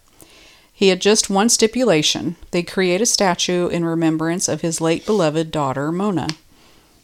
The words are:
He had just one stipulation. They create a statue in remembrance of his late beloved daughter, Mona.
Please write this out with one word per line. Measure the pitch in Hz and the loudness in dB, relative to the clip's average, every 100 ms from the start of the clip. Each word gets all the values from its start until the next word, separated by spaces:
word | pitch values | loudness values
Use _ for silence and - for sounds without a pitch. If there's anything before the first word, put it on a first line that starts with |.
| _ _ - - - - _ | _ _ -20 -20 -20 -20 _
He | - 196 | 0 2
had | 185 | 4
just | 202 220 - | 2 2 2
one | 196 226 | 0 2
stipulation. | - 220 240 247 160 147 - 139 175 - | 2 2 2 2 2 2 -2 -6 -8 -6
They | 175 | -6
create | 170 - 185 180 | -4 -2 0 0
a | 233 | 0
statue | - 196 175 - 180 175 | 2 2 0 -2 0 0
in | 170 | -2
remembrance | 165 165 160 156 160 175 - | -2 0 0 0 -2 -2 -2
of | 151 | -2
his | 170 160 | -4 -2
late | 165 165 - | 0 0 0
beloved | 214 156 156 160 | 0 2 0 -2
daughter, | 156 139 131 147 | -2 -2 -2 -4
Mona. | 175 208 165 - - _ _ _ _ _ _ | -2 -2 -2 -4 -8 _ _ _ _ _ _